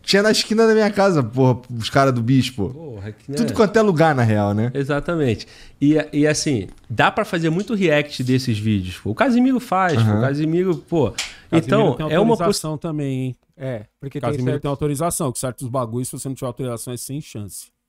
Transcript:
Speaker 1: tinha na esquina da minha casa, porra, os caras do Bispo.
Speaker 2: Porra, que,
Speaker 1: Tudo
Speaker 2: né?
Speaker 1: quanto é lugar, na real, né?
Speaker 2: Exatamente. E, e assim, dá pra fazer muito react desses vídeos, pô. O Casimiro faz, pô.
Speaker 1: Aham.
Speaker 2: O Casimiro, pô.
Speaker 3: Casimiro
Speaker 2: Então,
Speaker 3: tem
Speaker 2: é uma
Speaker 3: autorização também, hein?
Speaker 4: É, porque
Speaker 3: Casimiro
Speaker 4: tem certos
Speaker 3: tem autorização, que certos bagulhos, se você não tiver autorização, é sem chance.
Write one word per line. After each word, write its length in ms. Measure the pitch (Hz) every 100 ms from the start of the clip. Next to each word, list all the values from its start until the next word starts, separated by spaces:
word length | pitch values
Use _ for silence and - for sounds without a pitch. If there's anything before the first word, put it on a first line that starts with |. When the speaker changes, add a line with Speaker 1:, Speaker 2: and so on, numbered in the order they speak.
Speaker 1:
tinha 200 | - 196
na 80 | 214
esquina 360 | - - 214 226
da 60 |
minha 180 | 220 208
casa, 320 | 202 196 165
porra, 380 | 113 123 131 123 - 120
os 120 | 107
caras 240 | 143 139
do 80 | 123
Bispo. 480 | 117 135 127 - 92
Speaker 2:
Porra, 420 | 139 160 107 101
que, 140 | - -
Speaker 1:
Tudo 160 | 143 233
Speaker 2:
né? 40 |
Speaker 1:
quanto 220 | 208 208 220
é 40 |
lugar, 320 | 214 156 160
na 80 | 135
real, 320 | 117 107 104
né? 160 | 104 120
Speaker 2:
Exatamente. 720 | 135 135 143 143 170 135 101 - - - -
E, 160 | 143 151 151
e 140 | 151 151
assim, 420 | 147 - 123 90 - -
dá 220 | 110 165
pra 140 | 202 208
fazer 240 | 180 165
muito 240 | 165 208
react 500 | 214 180 147 147 -
desses 340 | 123 127 127 104
vídeos, 380 | 110 104 92 90
pô. 140 | 95
O 40 |
Casimiro 460 | 110 262 240 254 247
faz, 340 | - 185 185
pô. 60 | 139
Speaker 1:
Aham. 180 | 110 104
Speaker 2:
O 20 |
Casimiro, 540 | 131 143 156 165 185 160
pô. 340 | - 170 113
Speaker 3:
Casimiro 160 | - - - -
Speaker 2:
Então, 420 | 165 120 202 196 123
Speaker 3:
tem 200 | 156 160
Speaker 2:
é 20 |
uma 140 | 226
Speaker 3:
autorização 460 | 226 170 202 156 151
também, 420 | 170 151 139 131 131
hein? 100 | 123 _ _
Speaker 4:
É, 260 | 135 117 113 _
porque 200 | 135 147
Speaker 3:
Casimiro 240 | 123 110
Speaker 4:
tem 80 | 127
certos 100 | 131
Speaker 3:
tem 80 | 147
autorização, 600 | 139 151 139 170 170 147
que 60 | -
certos 300 | 131 120 131
bagulhos, 400 | 131 117 117 127
se 100 | 135
você 100 | 135
não 60 |
tiver 120 | 127 131
autorização, 480 | 120 127 117 -
é 20 | 120
sem 240 | - 139
chance. 460 | - 113 101 - - _